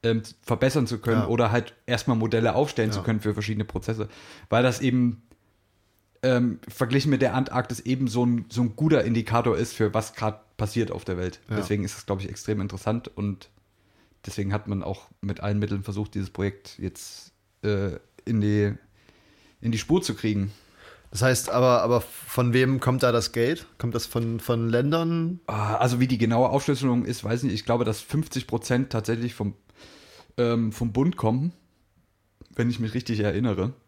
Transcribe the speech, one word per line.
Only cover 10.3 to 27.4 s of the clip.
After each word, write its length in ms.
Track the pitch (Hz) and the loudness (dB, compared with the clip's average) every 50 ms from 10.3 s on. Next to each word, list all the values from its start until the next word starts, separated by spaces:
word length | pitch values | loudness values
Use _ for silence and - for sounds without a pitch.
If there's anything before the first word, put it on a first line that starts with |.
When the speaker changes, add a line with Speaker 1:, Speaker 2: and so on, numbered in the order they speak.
| 104 - _ _ _ | -4 -4 _ _ _
Speaker 1:
passiert 340 | - 110 101 - 120 110 95 | -6 -6 -2 0 -2 -2 -2
auf 120 | - 87 - | -4 -8 -6
der 140 | - 92 | -6 -4
Welt. 220 | 87 92 90 - - _ - | -4 -4 -6 -6 -8 _ -6
Speaker 2:
Ja. 80 | 110 | -4
Speaker 1:
Deswegen 260 | 107 101 92 104 104 95 | -4 -2 -2 -2 -2 -2
ist 140 | 98 - | -4 -6
es, 80 | - - | -10 -6
glaub 160 | - 101 95 | -6 -4 -4
ich, 80 | 98 - | -4 -8
extrem 320 | - - - - 107 104 | -10 -10 -4 -4 -2 -2
interessant 480 | 95 101 - 95 - - 113 117 - - - | -2 -4 -6 -6 -4 -2 -2 -2 -4 -8 -8
und 360 | - 104 104 98 95 - _ _ _ _ _ _ _ _ _ _ _ _ _ _ _ - | -4 -4 -4 -4 -6 -10 _ _ _ _ _ _ _ _ _ _ _ _ _ _ _ -16
deswegen 280 | - - - 101 98 98 | -10 -6 -4 -2 -2 -2
hat 140 | 104 - | -4 -4
man 160 | - 101 98 - | -4 -4 -4 -4
auch 240 | - 98 - - _ - _ | -4 -8 -8 -10 _ -18 _
mit 200 | - 101 95 - | -6 -6 -6 -4
allen 180 | - 104 104 104 | -2 -2 0 0
Mitteln 240 | 104 104 101 101 101 | 0 0 -2 -4 -4
versucht, 320 | - 98 101 107 - - | -4 -4 -4 -6 -4 -4
dieses 140 | 101 98 90 | -6 -6 -6
Projekt 480 | _ - 95 101 98 - _ - - - | _ -2 -2 -2 -4 -6 _ -20 -14 -8
jetzt, 540 | 90 92 - - - - - - - - _ _ _ _ _ _ - | -8 -8 -8 -8 -18 -18 -18 -20 -20 -20 _ _ _ _ _ _ -2
äh, 340 | 104 104 98 98 98 - - _ _ _ - _ | -2 0 0 -2 -4 -6 -8 _ _ _ -14 _
in 140 | - 117 107 | -2 0 2
die, 340 | 104 104 104 104 104 101 101 - _ _ _ _ _ - _ _ _ _ _ _ _ _ _ _ | 2 4 4 4 2 2 0 -4 _ _ _ _ _ -20 _ _ _ _ _ _ _ _ _ _
in 120 | - 117 113 | -2 -2 -2
die 40 | |
Spur 240 | 110 - - 160 185 | -2 0 2 2 2
zu 120 | 175 - 110 | 2 0 -6
kriegen. 360 | - - 110 107 104 98 101 - - _ _ _ - - - - - _ - | -2 -2 0 0 0 -2 -2 -6 -12 _ _ _ -20 -20 -20 -20 -20 _ -10
Speaker 2:
Das 100 | - - | -4 2
heißt, 280 | 127 131 127 120 - - | 2 4 2 2 0 0
aber, 300 | - 123 127 127 123 117 | 2 4 6 6 6 4
aber 200 | - 117 120 117 | 4 4 2 2
von 520 | - - - - - - - - 123 123 117 | 2 -2 -14 -18 -14 -6 -2 0 2 4 4
wem 260 | 127 131 131 135 131 | 4 4 4 2 2
kommt 240 | - 131 127 131 - | 2 2 2 4 2
da 80 | 123 | 4
das 220 | 117 117 104 - - | 4 2 0 0 0
Geld? 320 | 117 117 127 165 165 - - _ | 0 2 2 0 -2 -6 -20 _
Kommt 160 | _ - 120 117 | _ -6 -2 -2
das 120 | 120 - | -4 -6
von, 340 | - - 117 117 113 113 113 | -2 -2 -2 -2 -2 -4 -4
von 300 | - - 120 117 113 117 | -2 -2 0 0 2 2
Ländern? 720 | 113 120 127 143 156 165 165 165 170 165 165 170 180 175 _ | 2 2 2 2 2 2 0 0 0 0 0 -2 -4 -6 _
Speaker 1:
Ah, 280 | - 120 107 104 104 110 | -6 -4 -2 -2 -2 0
also 240 | - 123 127 123 120 | 2 2 2 4 2
wie 80 | 127 | 2
die 100 | 127 131 | 2 2
genaue 320 | 107 113 113 117 113 127 123 | 2 2 2 4 4 4 4
Aufschlüsselung 560 | - 143 139 - 143 123 135 131 123 120 - | 2 0 2 0 -2 0 2 0 2 2 0
ist, 180 | - 117 - - | -2 -6 -6 -4
weiß 160 | 98 113 | -4 -4
ich 40 | 120 | -2